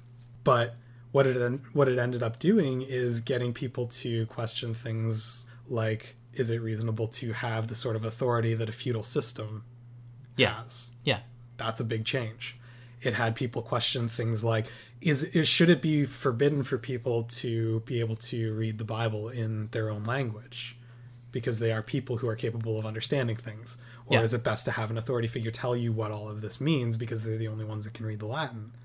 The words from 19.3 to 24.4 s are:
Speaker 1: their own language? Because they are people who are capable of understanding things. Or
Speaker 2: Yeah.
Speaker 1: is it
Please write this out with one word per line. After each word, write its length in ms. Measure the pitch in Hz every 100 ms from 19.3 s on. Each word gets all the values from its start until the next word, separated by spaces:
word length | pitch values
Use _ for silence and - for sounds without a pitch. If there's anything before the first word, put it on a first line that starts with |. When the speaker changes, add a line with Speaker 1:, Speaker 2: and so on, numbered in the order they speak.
| 117 110 110 107
Speaker 1:
their 180 | 117 110
own 140 | 104
language? 720 | 107 135 123 107 - - - - - - - - -
Because 260 | 123 123 110
they 140 | 113
are 100 | 110
people 360 | - 139 120 117
who 100 | 120
are 80 | 110
capable 420 | 120 113 113 110
of 80 | 110
understanding 500 | 110 - 143 120 110
things. 400 | 110 107 - - - - -
Or 80 | 127
Speaker 2:
Yeah. 40 |
Speaker 1:
is 100 | 113
it 100 | 120